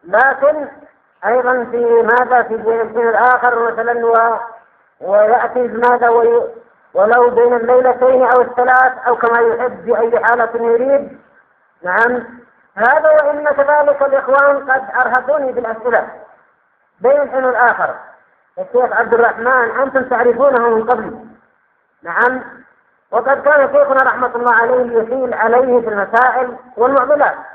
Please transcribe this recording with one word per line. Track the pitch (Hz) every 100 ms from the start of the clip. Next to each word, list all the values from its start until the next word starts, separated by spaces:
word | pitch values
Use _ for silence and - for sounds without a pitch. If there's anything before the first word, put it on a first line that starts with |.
لكن | 165 208 269 262 285 302 277 - - _ _ _ 190
أيضًا | 247 247 254
في | 233 240 233 233
ماذا | 220 247 247 247
في | 226 220
بين | 208 226
الحين | 220 220 233
الآخر | 214 247 247 240 233 233
مثلًا | 226 233 240 233
و-، | 233 226 220 - - _ _ _ _
ويأتي | 170 202 214 233 233 247 240
ماذا | 220 240 247 240
وي-، | 233 233 240 - - _ _ _
ولو | 170 208 240 240
بين | 240 240
الليلتين | 240 233 247 262 254 254 262
أو | 247 247
الثلاث | 240 247 247 254 254 254 240
أو | 247
كما | 233 233
يحب | 233 233 247 196
بأي | 180 214 226 -
حالة | 226 240 226 233 233
يريد. | 233 262 277 - - _ _ _ _ _ _
نعم، | 175 190 233 247 233 - _ _ _ 196
هذا | 233 311 311
وإن | 302 294 294
كذلك | 294 285 277 294 285 277
الإخوان | 277 269 247 277 285 277 277
قد | 269 262 240
أرهقوني | 247 254 247 294 262
بالأسئلة | 233 226 220 233 220 120 - - _ _ _ _ _ _ _
بين | 226 285
الحين | 277 254
والآخر. | 254 233 240 - 160 - - - _ _ _ -
الشيخ | 185 247 247
عبد | 208 233
الرحمن | 233 233 226 233 262 226 233
أنتم | 269 262
تعرفونه | 247 233 240 233 277 247 233
من | 220 226
قبل، | 240 208 - - _ _ _ _ _ _ _
نعم، | 170 175 247 262 208 - _ _ _ _ _
وقد | 220 247 269
كان | 285 294 269
شيخنا | 285 285 269
رحمة | 262 220 247 233
الله | 240
عليه | 226 233 254 240 233
يحيل | 220 262 254
عليه | 208 220 240 262 247
في | 220
المسائل | 208 196 226 254 240 254 233 - -
والمعضلات | 247 277 254 294 233 143 -